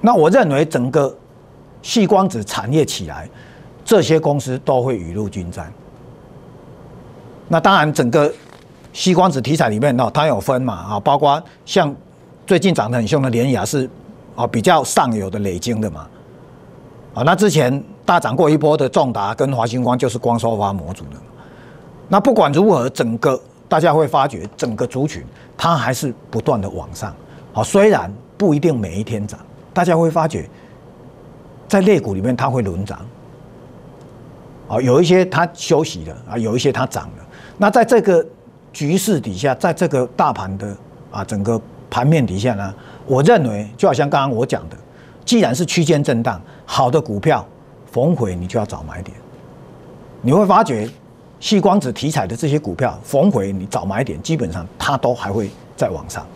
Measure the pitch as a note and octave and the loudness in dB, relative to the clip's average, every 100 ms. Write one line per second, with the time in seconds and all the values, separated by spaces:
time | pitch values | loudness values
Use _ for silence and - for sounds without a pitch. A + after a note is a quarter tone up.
0 | G#3+ A#3 E3+ A3+ G3 C#3 D#3+ D#3 B2 D3 | 4 6 6 6 4 2 0 0 0 0
1 | C#3 - - - - - - - - A#3+ | 0 -4 -20 -20 -20 -20 -20 -20 -4 0
2 | F#3+ G3+ F#3+ A#2 G2+ - G2+ D3+ C#3 - | 4 4 2 -2 -8 -8 -2 0 0 -4
3 | E2 C#2+ - - - - - - - A3 | -10 -12 -16 -18 -20 -20 -20 -20 2 2
4 | C#3+ D#3+ D#3+ D3 B2+ B2+ - C3 B2 A#2 | 4 2 2 -2 -4 -6 0 0 0 -4
5 | E2 F2+ G#2 G2 F2 F2+ D#2+ - - - | -6 -6 -6 -8 -10 -12 -14 -18 -20 -20
6 | - - - - - - - - - - | -20 -20 -20 -20 -20 -20 -20 -20 -20 -20
7 | - - - - - E3 F3+ F#3+ D3+ D3 | -20 -20 -20 -20 -2 2 4 4 4 2
8 | B2 D3+ D3 - - - - - - - | 2 2 2 -2 -18 -20 -20 -20 -20 -4
9 | - F3 F3+ C3+ A#2 D3+ C3 G#2+ C#3+ B2 | 2 4 4 2 -2 0 0 0 0 2
10 | A#2 - D3+ A#2 F#2+ B2+ B2+ G2 F#2+ G#2 | 0 0 0 0 0 -2 -2 -6 -6 -4
11 | G2+ C#3+ D3 C#3+ E3 - - - D#3 C#3 | 0 2 2 2 -2 -20 -2 0 0 -2
12 | - - - - - F3+ F#3 D#3+ A2 A#2+ | -16 -20 -20 -20 0 2 2 0 0 -2
13 | G#2+ D3+ C3+ A#2 B2+ A#2 G2 D3 C3 - | 0 0 0 0 0 0 0 -2 -4 -8
14 | - - - - A#2 A3+ G3 E3 B2+ - | -20 -20 -20 -4 -2 0 2 2 2 0
15 | C#3+ A2 F#2+ G2+ G2+ F2+ A#2+ A2 G#2+ D2+ | 0 0 -4 -4 -4 -4 -4 -4 -4 -8
16 | D2 - - - - - - - - - | -16 -20 -20 -20 -20 -20 -20 -20 -20 -20
17 | - - D#3 F3+ G#3 D3+ B2 C#3 - - | -14 -2 2 4 4 4 2 0 -6 -12
18 | - F3 B2+ A2+ D#3+ D3+ D3+ D3+ C3+ F3+ | 0 0 2 0 2 4 2 2 0 0
19 | C#3 A2 G2 G#2+ C3+ C3 A2+ A#2+ B2 B2 | 0 -2 -4 -2 -2 0 -2 -2 -2 0
20 | B2+ A#2 A#2+ A#2 A#2 A2 G2+ G2 D#2 F#2+ | -2 -2 -2 0 0 -2 -2 -4 -8 -12
21 | D2 C#2+ - - - - - - - - | -14 -18 -20 -20 -20 -20 -20 -20 -20 -20
22 | - G3 G#3 A3+ D#3+ C#3+ G#3 D#3+ B2 - | 0 2 4 4 2 4 4 2 0 -2
23 | A#2+ A2+ D3+ C3 - - - D#3+ D#3+ D#3 | -2 0 0 -2 -6 -20 -2 0 2 2
24 | D3 C#3+ C3+ A2+ F#2+ - B2+ G#2+ B2 B2+ | 2 2 0 -2 -12 -8 -6 -4 -6 -4
25 | D3+ F#2 C2 - - - E3 E3 A#2 C3 | -4 -6 -16 -20 -20 -6 -2 0 0 -2
26 | D3 A#2 - A3+ F#3 B2 G2 F2 D2+ - | -4 -8 -8 -6 -2 -2 -2 -10 -14 -12
27 | G2+ - - - - - - G3+ G#3+ E3+ | -12 -14 -20 -20 -10 -4 0 4 4 4
28 | F3 G3+ - - G3+ D3 E3 C3 G2 E2+ | -2 -10 -18 -2 0 2 2 0 -4 -6
29 | G#2+ A2+ G#2 - - - - - F3+ E3 | -6 -6 -8 -12 -20 -20 -8 -2 2 2
30 | E3+ E3 D#3+ G2+ D2 - - - - - | 2 0 -2 -4 -10 -16 -20 -20 -20 -20
31 | - - - - - - - G3+ F#3+ F#3+ | -20 -20 -20 -20 -20 -20 -2 2 4 2
32 | - F#2+ G#2+ B2 C3+ B2+ G2+ F2 G2+ - | 2 -4 -2 -2 -2 -2 -2 -4 -8 -10
33 | A2 - - - - - - - - - | -16 -20 -20 -20 -20 -20 -20 -20 -20 -20
34 | - - - - - - - A2 B2+ B2+ | -20 -20 -20 -20 -20 -20 -6 -2 4 4
35 | F3 F3+ F#3 D#3+ E3+ - - D#3+ D#3 F#2 | 6 4 4 0 -2 -4 0 0 0 -6
36 | D#2+ D#2 - B2 A2+ A#2 C3+ A#2 C3 - | -12 -16 -10 -6 -2 0 0 0 -4 -6
37 | - - - - - - G3+ A3+ A3+ A#3+ | -12 -18 -20 -20 -20 0 2 4 4 4
38 | G#3 F3 - - - - - - D3 F3+ | 4 2 2 -8 -20 -20 -20 -8 -2 0
39 | F#3+ F3 A2 F#2 C#3 B2+ F#3 D#3+ E3+ C3+ | 0 -2 -2 -4 -2 0 0 0 0 0
40 | B2 - D#3+ A2+ F#2+ G2 G#2 G2+ - - | -2 0 -2 0 -6 -8 -10 -12 -18 -20
41 | - G2+ G2 G#2 G2+ A2+ - - - - | -16 -12 -8 -4 -2 -2 -4 -20 -8 -2
42 | B2+ D#3+ A#2 F#2 A#2 G#2 G2 G2 - - | 2 2 0 -2 -2 -2 -6 -12 -20 -20
43 | - C3 D3+ A#3 C3 G#2 G#2 A#2+ F#3+ C3+ | -2 2 4 4 2 -4 -8 -2 0 2
44 | C#3+ C#3+ C#3 A2+ A#2+ B2+ E2 - - - | 0 0 0 -2 -2 -4 -8 -18 -20 -20
45 | - - - A#3+ F#3 B2+ F3 - D#3+ D3+ | -20 -18 0 2 2 0 -2 0 2 2
46 | C#3+ A#2+ A#2 F#2+ - - - - B2+ D3+ | 2 0 -2 -4 -12 -20 -8 0 2 2
47 | - G#2 - G#2 - - - - - - | -2 -2 0 0 -2 -20 -20 -20 -8 -2
48 | C#3 F3 A2+ F2+ F2+ A#2+ G#2 - D#2 E2 | 0 0 -2 -4 -4 -4 -4 -8 -12 -14
49 | F#2 - - - - - - - - - | -14 -16 -20 -20 -20 -20 -20 -20 -20 -20
50 | - - A#2+ D#3+ G3+ F#3+ - A#2 G#2+ - | -20 -6 2 4 4 4 4 -2 -4 -10
51 | - - - - - G#3 G3 G3 C#3+ A2 | -20 -20 -20 -14 0 2 4 2 0 -6
52 | C#3+ D3+ F#2+ A2+ D#3 D3 D3 F2 B2+ - | -4 -4 -4 -4 -2 -2 -4 -4 -4 -4
53 | - C#3 F3+ C#3 G2 F#2+ F#2+ G#2+ F#2 G2 | -4 2 2 2 -2 -6 -6 -6 -4 -4
54 | C3 D#2 E2 D#3+ - F2 E2+ - - C#3 | -4 -6 -4 -4 -4 -8 -12 -8 -4 -2
55 | A#2 A#2+ G2+ G2+ G2+ - - - A2+ E2+ | 0 -2 -4 -4 -4 -8 -20 -6 -4 -4
56 | D2+ - - | -10 -14 -14